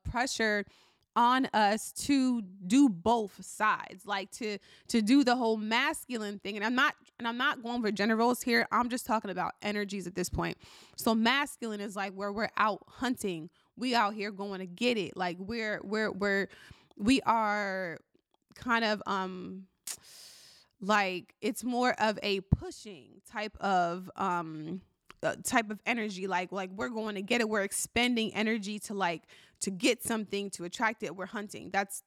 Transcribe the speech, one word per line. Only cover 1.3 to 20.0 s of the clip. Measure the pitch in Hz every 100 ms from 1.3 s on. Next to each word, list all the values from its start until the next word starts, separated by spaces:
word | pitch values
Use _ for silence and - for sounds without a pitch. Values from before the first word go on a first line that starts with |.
| 262 262
us | 214 208 220 -
to | - - 277 254 240 185 196 180
do | 254 277
both | 170 214 240 202 - -
sides, | - 214 170 - 190 196
like, | 196 196
to, | - 214 202 - - -
to | 233
do | 208 277
the | 247 247
whole | 226 220
masculine | 214 233 294 311 - 233 208 202
thing. | 196 208
And | 214
I'm |
not, | 247 294 - _ -
and | 233
I'm | 240
not | 277 277
going | 233 247
for | 214
gender | 202 208 220
roles | 240 247
here. | 254 233 -
I'm | 214 247
just | 254 -
talking | 220 208
about | 180 165 -
energies | 208 208 202 196 175
at | 180
this | 180
point. | - 170 - - - - -
So | 233
masculine | 220 226 277 285 - 233 208
is, | 202 196
like, | 196
where | 190 202
we're | 202 208 -
out | 214 196 -
hunting. | - 247 254 202 165 151 _ _ -
We | 254
out | 233 208 214
here | 202
going | 190 202 190
to | 185
get | 175 240 226
it. | 165 -
Like, | 180 175
we're, | 196 233 214 185
we're, | 196 214 214
we're, | 190 202 196 185 - - - _ -
we | 214 269
are | - 226 214 208 196 190 175 156 _ _ _ _ _ -
kind | 254 226
of, | 220 214 -
um, | 196 185 185 180 190 190 _ - -